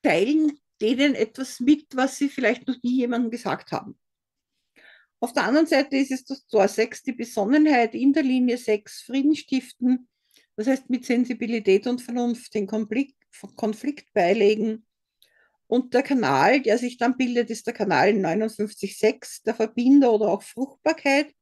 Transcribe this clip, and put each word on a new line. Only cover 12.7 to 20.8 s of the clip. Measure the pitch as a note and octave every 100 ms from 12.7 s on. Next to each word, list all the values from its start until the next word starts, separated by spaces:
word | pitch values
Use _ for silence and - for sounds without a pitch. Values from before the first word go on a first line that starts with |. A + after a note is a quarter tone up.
| A3 G#3 A3 C#4 _ _ - - -
Konflikt | G#3 A3 C#4+ C#4+ _
beilegen. | G#3+ F3 G#3+ G#3 A3 A3+ A3 _ _ _ _ _ _ _ _ _
Und | A#3+ B3
der | A#3+
Kanal, | C#4 C4+ C3 C3+ E3+ C4+
der | A3+ A3+
sich | A#3+ -
dann | A#3+ B3+
bildet, | B3+ A#3+ A#3+
ist | A3+ -
der |
Kanal | A#3+ G#3+ D3+ F#3
neunundfünfzig | G#3+ F3 F3+ A3 A3+ G#3 - G3 -
sechs, | A3 A3 - -
der | -
Verbinder | A3+ A3 - B3 C#4+ C4
oder | G#3+ G#3
auch | G3
Fruchtbarkeit | - - C4 -